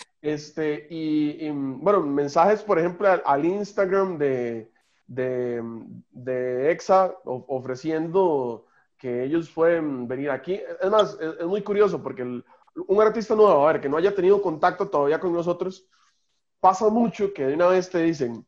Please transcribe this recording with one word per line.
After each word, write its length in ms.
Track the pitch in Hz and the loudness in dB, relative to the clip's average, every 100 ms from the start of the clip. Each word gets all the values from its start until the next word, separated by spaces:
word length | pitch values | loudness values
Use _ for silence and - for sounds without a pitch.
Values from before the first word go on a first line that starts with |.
| - _ | -20 _
este, 680 | 151 151 147 - 156 151 - | -6 -6 -8 -6 -4 -4 -8
y, 560 | 165 156 151 151 147 156 | -8 -2 0 0 -4 -8
y, 40 | |
bueno, 520 | 143 135 131 170 202 | -6 -6 -2 2 2
mensajes, 600 | 151 143 143 165 180 214 | 2 -2 0 4 4 2
por 160 | 208 175 | 0 0
ejemplo, 300 | 170 175 202 | 0 0 2
al, 140 | 175 | 2
al 220 | - 139 160 | 2 0 0
Instagram 720 | 202 202 - 196 196 190 165 | -2 -6 -2 0 2 0 0
de, 520 | 143 131 120 117 110 _ _ _ _ | -2 0 -4 -6 -12 _ _ _ _
de, 560 | 127 127 127 123 120 117 113 113 120 - | -6 -4 -4 -4 -6 -8 -12 -16 -20 -20
de 600 | 143 123 127 127 123 143 | -14 -6 -4 -4 0 0
EXA, 440 | 175 - 190 185 - | 0 2 4 4 -2
of-, 220 | - 127 - | -10 -10 -6
ofreciendo 1160 | 135 120 127 156 160 165 180 185 143 123 113 _ _ _ _ | -8 -6 -8 -4 -4 0 2 2 2 -2 -8 _ _ _ _
que 260 | 131 120 | -8 -4
ellos 240 | 131 165 160 | -2 -4 -4
pueden 580 | - 165 170 156 135 120 | 0 2 2 -2 -6 -6
venir 220 | 127 143 | -6 -4
aquí. 320 | 131 - 202 202 170 | -6 -6 -8 -8 -4
Es 80 | 185 | 0
más, 260 | 214 190 - | 2 2 -2
es, 220 | 160 160 | -8 -6
es 60 | 170 | -4
muy 160 | 202 | -4
curioso 400 | 202 202 208 165 | -2 2 2 2
porque 180 | 127 123 | -8 -8
el, 240 | 123 123 - _ _ - - | -8 -8 -14 _ _ -14 0
un 120 | 196 | 4
artista 340 | 214 226 202 | 4 2 -2
nuevo, 320 | 214 208 156 147 | 4 6 6 4
a 60 | |
ver, 80 | 147 | 2
que 80 | 139 | 0
no 80 | 151 | 0
haya 180 | 190 | 0
tenido 280 | 202 180 202 | 2 4 4
contacto 440 | 196 156 180 - 196 | 2 0 0 0 -2
todavía 320 | 156 143 156 | 0 2 0
con 140 | 180 | 0
nosotros, 560 | 170 170 175 185 190 _ _ _ _ _ _ _ _ | -2 -2 -4 -6 -8 _ _ _ _ _ _ _ _
pasa 280 | 185 190 220 | 2 4 2
mucho 460 | 220 226 170 196 | 2 0 0 -4
que 100 | - | -2
de 80 | 135 | -2
una 140 | 151 175 | 2 4
vez 240 | 185 180 | 4 2
te 80 | 175 | 0
dicen 440 | 165 151 123 113 | 0 0 -4 -4